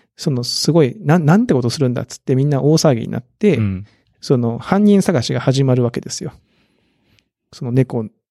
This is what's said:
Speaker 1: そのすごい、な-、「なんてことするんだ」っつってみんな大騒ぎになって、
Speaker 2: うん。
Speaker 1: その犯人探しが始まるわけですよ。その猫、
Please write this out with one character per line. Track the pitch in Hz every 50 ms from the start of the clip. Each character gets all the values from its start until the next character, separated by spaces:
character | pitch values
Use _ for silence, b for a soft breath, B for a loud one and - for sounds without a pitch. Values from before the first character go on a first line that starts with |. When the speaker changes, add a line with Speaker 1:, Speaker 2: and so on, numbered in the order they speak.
| b b _
Speaker 1:
そ | - - 160
の | 135 120 120
す | - - - - -
ご | 147 170 -
い、 | 123 - 220
な-、 | 175 139 165 180
「な | 151 143 170 214
ん | 247 233
て | 151
こ | 127 120
と | 117
す | - -
る | 135 127
ん | 120
だ」 | 135 -
っ |
つ | - - -
っ |
て | _ - 131
み | 127 139
ん | 147
な | 143 131
大 | 139 147 160 160
騒 | - 156 123
ぎ | 110
に | - -
な | 104 120
っ | -
て、 | _ _ _ 214 208 151 117
Speaker 2:
う |
ん。 | 107 101 95 92 104 b b b b b _ _
Speaker 1:
そ | - - 139 123
の | 120 113 117 120
犯 | - - 185 202 208
人 | 208 202 196
探 | 185 - 175 123 113
し | - 131
が | 127
始 | - 139 127 135 135
ま | 131 123
る | 127 120
わ | 117
け | - -
で | - -
す | - - -
よ。 | 151 - _ _ _ _ _ _ _ _ _ _ _ _ _ _ _ _ _ _ _ _ _ _ _
そ | - - 143
の | 120
猫、 | 123 131 127 - - 117 110 107 - _ _ _